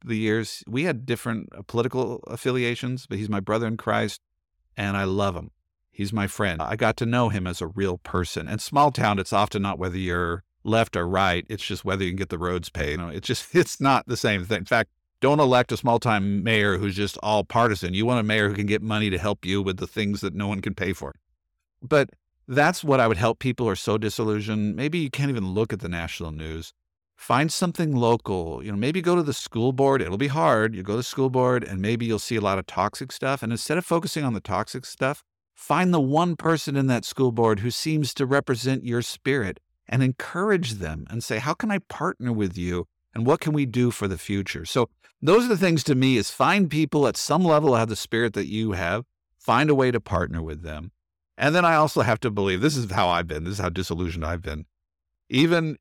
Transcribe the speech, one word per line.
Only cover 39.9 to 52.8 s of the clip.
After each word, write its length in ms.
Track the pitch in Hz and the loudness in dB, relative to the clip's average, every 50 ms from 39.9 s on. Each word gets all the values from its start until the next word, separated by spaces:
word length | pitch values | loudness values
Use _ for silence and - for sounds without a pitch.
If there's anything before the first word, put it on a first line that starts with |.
| 113 131 | 0 2
encourage 720 | 131 131 131 - - - - 175 196 220 196 170 - 117 110 | 2 2 0 -2 -8 -8 -4 -2 0 2 2 2 0 -2 -6
them 320 | 98 90 78 78 78 76 - | -6 -6 -8 -8 -8 -10 -8
and 120 | 110 120 - | -8 -8 -6
say, 140 | - 113 | -4 -4
"How 160 | 107 120 151 170 | -2 -2 -2 -4
can 160 | - 226 214 | -2 -2 -2
I 80 | 202 | -2
partner 560 | 196 - - - - 156 - - - 123 123 117 | -4 -4 -8 -8 -6 -4 -4 -4 -4 -4 -4 -2
with 240 | 107 101 90 87 | 0 -2 -2 -2
you? 300 | 90 87 90 87 87 - - _ _ _ _ - | -4 -4 -4 -4 -4 -6 -8 _ _ _ _ -6
And 140 | 110 117 | -2 2
what 120 | 131 160 - | 2 2 2
can 140 | - 156 151 | 2 0 0
we 140 | 147 139 | 0 0
do 240 | 123 107 123 123 117 | 0 0 2 2 2
for 160 | 107 - 104 | 0 -2 -4
the 100 | 98 92 | -4 -4
future?" 480 | 80 - - 101 98 95 - - 78 82 | -6 -6 -4 -4 -4 -4 -4 -8 -10 -6
So 240 | - - 127 117 - _ _ _ _ _ - | -2 0 0 0 0 _ _ _ _ _ -2
those 240 | 139 156 196 240 240 | 2 6 6 6 6
are 40 | 247 | 4
the 80 | 208 | 2
things 260 | 165 190 175 165 143 - | 2 4 4 2 2 2
to 100 | 156 135 | 2 2
me 220 | 127 131 135 131 | 4 4 4 4
is 140 | 107 98 - | 4 2 0
find 400 | - - 135 147 190 208 190 143 | 0 0 2 4 4 4 2 2
people 340 | 147 156 160 135 - 147 139 | 2 0 0 2 2 2 2
at 80 | 208 - | 2 2
some 260 | - - - 147 175 185 | 0 -2 0 2 4 4
level 320 | 165 151 151 156 139 123 | 6 6 6 6 6 4
have 140 | 113 113 113 | 4 4 2
the 60 | 107 | -2
spirit 380 | - - - 113 113 117 110 - | -6 -6 -2 -2 0 0 0 0
that 140 | 101 90 | -2 -4
you 240 | 67 107 110 110 107 | -2 -2 -2 -2 -2
have, 340 | 92 90 87 85 98 117 127 _ _ _ _ _ _ | -2 -2 -2 -2 -2 -2 -4 _ _ _ _ _ _
find 320 | _ - 127 113 131 151 151 | _ 0 2 4 4 6 4
a 60 | 143 | 4
way 160 | 135 131 127 | 4 4 4
to 80 | 117 107 | 2 0
partner 420 | - - 98 92 82 - 85 82 | -2 -2 -2 -2 0 -2 -4 -6
with 220 | 80 80 76 80 85 | -6 -8 -10 -10 -10
them. 280 | 78 76 76 85 95 - _ _ _ _ _ _ _ _ | -10 -10 -10 -12 -14 -16 _ _ _ _ _ _ _ _
And 160 | - 127 147 160 | -2 0 2 4
then 120 | 180 175 | 4 4
I 100 | 170 160 | 4 6
also 260 | 151 156 143 - 151 | 4 4 4 2 2
have 180 | 110 120 110 - | 2 2 2 2
to 100 | 131 117 | 0 -2
believe, 300 | 104 104 98 98 92 92 | 0 0 2 2 2 2
this 140 | 123 156 143 | 2 2 0
is 140 | 131 | 0